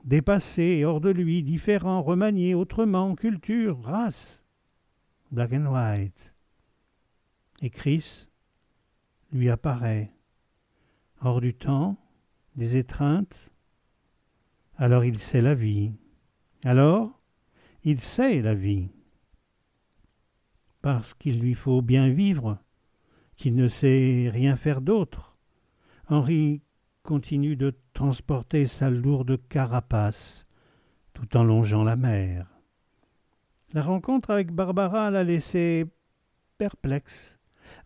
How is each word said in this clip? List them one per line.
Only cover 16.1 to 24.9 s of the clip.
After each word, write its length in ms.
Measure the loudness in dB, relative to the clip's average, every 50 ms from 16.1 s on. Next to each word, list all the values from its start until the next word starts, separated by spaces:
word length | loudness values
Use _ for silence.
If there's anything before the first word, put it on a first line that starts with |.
| _ _ _ _ _ _ _ _ _ _ -2
Alors, 560 | 2 4 6 6 6 4 2 0 -2 -8 _ _ _ _ _ _ _ _ _ _ _ _ _ _
il 160 | 0 0 0
sait 400 | -2 -6 -2 0 2 2 2 2
la 140 | 2 0 0
vie. 360 | 0 0 0 0 0 -2 -6 -10 -16 _ _ _ _ _ _ _ _ _ _ _ _ _ _ _ _ _ _ _ _ _ _ _ _ _ _ _ _ _ _ _ _ _ _ _ _ -2
Parce 320 | -2 -2 -2 -2 -6 -14
qu'il 240 | -8 -4 -2 -2 0
lui 160 | 0 0 -2
faut 280 | -2 0 0 2 2 2
bien 260 | 4 4 4 4 4
vivre, 500 | 2 2 2 0 0 0 -2 -4 -6 -6 -10 _ _ _ _ _ _ _ _ _ _ _ _ _ _
qu'il 180 | _ -2 0 2
ne 140 | 2 2 2
sait 640 | 2 2 2 4 4 4 4 4 2 2 0 0 0
rien 240 | 2 2 2 2
faire 240 | 0 0 -2 -2 -2
d'autre, 560 | 0 0